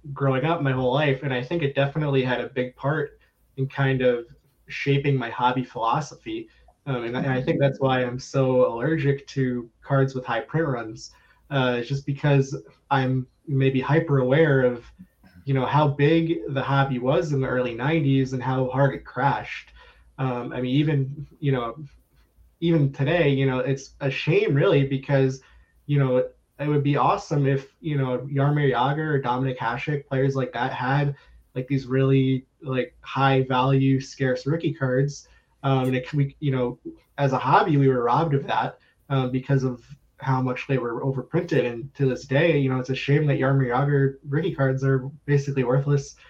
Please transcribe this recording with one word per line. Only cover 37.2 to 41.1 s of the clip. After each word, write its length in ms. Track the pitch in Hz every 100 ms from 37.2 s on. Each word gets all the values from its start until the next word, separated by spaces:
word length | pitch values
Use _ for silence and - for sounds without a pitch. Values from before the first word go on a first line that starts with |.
| 143
a 40 | 127
hobby, 400 | 131 185 208 143
we 100 | 135
were 160 | 127
robbed 300 | 120 127 165
of 140 | 135 -
that, 320 | 113 127 - _ _ -
uh, 160 | 135 127
because 360 | 127 127 135
of 220 | 131 123 - - _ -
how 240 | - 131
much 240 | 127 123 -
they 120 | 135
were 220 | 120 117
overprinted. 680 | 139